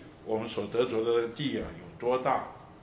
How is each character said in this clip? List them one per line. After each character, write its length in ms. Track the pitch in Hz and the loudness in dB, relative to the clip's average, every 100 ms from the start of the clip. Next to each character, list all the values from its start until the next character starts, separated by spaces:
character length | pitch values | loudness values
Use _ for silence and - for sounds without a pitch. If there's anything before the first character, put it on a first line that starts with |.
| - - - | -10 -12 -2
我 120 | 110 | -2
们 100 | 104 | 0
所 200 | - 101 | -4 0
得 180 | 113 127 | 2 2
着 180 | 113 | 2
的 240 | 117 117 113 | 4 4 2
地 280 | - 139 110 | -2 -2 -2
啊 60 | |
有 360 | 107 - - - | -4 -8 -14 -2
多 200 | 120 127 | 2 2
大 280 | 131 123 - - - - | 4 2 0 -12 -18 -20